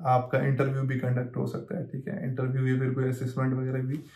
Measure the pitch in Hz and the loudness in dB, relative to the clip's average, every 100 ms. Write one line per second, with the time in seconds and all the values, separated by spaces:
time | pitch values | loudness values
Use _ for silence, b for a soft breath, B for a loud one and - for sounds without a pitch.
0 | 131 127 - 131 139 135 135 135 131 131 | 2 4 4 2 2 2 2 0 0 0
1 | 127 127 123 131 131 - - - - 139 | 2 0 0 -2 -2 -4 -6 -6 -6 -8
2 | - - 135 131 127 131 131 127 131 131 | -6 -4 -4 -2 0 2 2 2 2 2
3 | 131 123 123 131 131 127 131 131 131 156 | 0 0 -4 0 0 0 0 -2 -2 -4
4 | B | B